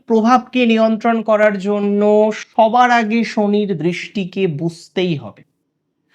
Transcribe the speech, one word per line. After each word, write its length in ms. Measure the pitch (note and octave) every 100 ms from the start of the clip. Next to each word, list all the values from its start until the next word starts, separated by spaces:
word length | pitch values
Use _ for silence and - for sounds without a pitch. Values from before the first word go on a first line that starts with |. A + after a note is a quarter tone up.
| -
প্রভাবকে 580 | A3+ A3 B3+ A#3 B3+ A#3+
নিয়ন্ত্রণ 560 | A3 A3 A3 A#3 A3+
করার 360 | A3 G#3 G#3+ G3+
জন্য 760 | F#3+ G#3 G3+ G3+ G#3 G#3 G#3+
সবার 580 | G#3+ - - A3 A3 B3
আগে 320 | A#3+ A3 A#3
শনির 540 | A3+ - G#3 G#3 G#3 F3
দৃষ্টিকে 680 | D#3+ F3 - G3+ F3+ F#3+ F#3+
বুঝতেই 680 | C#3+ E3 E3 - - F#3 D3
হবে। 280 | A2 - _ _ _ _ _ _ _